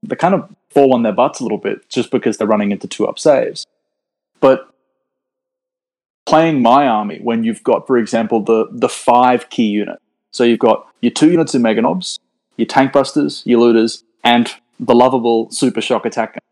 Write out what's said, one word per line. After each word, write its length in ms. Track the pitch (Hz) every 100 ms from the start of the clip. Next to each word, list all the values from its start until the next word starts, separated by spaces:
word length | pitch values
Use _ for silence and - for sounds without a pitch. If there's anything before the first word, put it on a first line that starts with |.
they 100 | -
kind 200 | 131 170
of 140 | 190 - _ _
fall 240 | - 139
on 80 | 123
their 100 | 113
butts 280 | 101 123 -
a 20 |
little 160 | 117 104
bit 300 | 101 104 _
just 240 | - 113
because 260 | 127 117 -
they're 80 | 104
running 240 | 107 104
into 160 | 98 95
two 220 | - -
up 100 | -
saves. 480 | 156 135 113 - - _ _ _ _ _ _ _
But 340 | - 269 - _ _ _ _ _ _ _ _ _ _ _ _ _ _ _ -
playing 360 | 160 165 147
my 240 | 117 131 139
army 320 | 107 104 -
when 220 | 117 117
you've 220 | 113 104
got, 240 | - 117 -
for 100 | 127
example, 420 | 107 117 107 113
the, 280 | 101 113 110
the 180 | 123 123
five 600 | - - 120 127 123 -
key 160 | - 110
unit. 320 | 104 95 - _ _ _
So 140 | -
you've 160 | 120 113
got 260 | 117 107 - _
your 100 | 123
two 220 | - 156
units 240 | 170 151 135
in 60 |
mega 200 | 117 107
knobs, 380 | 120 180 180 - _ _ _ -
your 100 | 113
tank 260 | - 135
busters, 500 | 143 131 151 147 -
your 140 | - 117
looters, 460 | 120 113 113 - _ _
and 260 | 120 120 113 - _ _
the 160 | 120
lovable 560 | 120 127 127 117 117 113
super 300 | - 131 113
shock 260 | - 113 117
attack 280 | 120 110
gun. 60 | - _